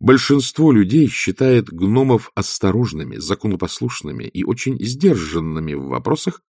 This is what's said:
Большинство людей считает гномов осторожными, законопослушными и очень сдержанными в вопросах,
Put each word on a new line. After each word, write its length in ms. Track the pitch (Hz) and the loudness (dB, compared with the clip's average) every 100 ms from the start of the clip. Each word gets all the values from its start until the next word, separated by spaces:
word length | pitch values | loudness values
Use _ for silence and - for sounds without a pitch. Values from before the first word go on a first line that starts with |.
Большинство 720 | - 131 - 143 127 - 160 | 4 4 6 0 0 2 4
людей 340 | 113 95 151 135 | 6 4 4 2
считает 600 | - - 92 131 123 - | 0 -4 0 2 2 0
гномов 640 | 82 95 120 135 113 - | -2 0 2 4 2 0
осторожными, 840 | - 95 - 98 107 120 - 60 55 | -8 -6 -2 -2 0 -2 -4 -10 -8
законопослушными 1080 | 76 101 110 92 92 - 123 - 76 120 | -6 -4 -4 -4 -6 -6 -6 -6 -10 -10
и 180 | - - | -10 -6
очень 400 | 90 120 131 131 | -4 -4 -4 -4
сдержанными 920 | 113 131 185 120 78 82 80 78 80 | -6 0 2 2 -2 -4 -4 -6 -6
в 100 | 71 | -6
вопросах, 580 | 67 64 90 156 185 - _ | -6 -4 -2 -2 -4 -8 _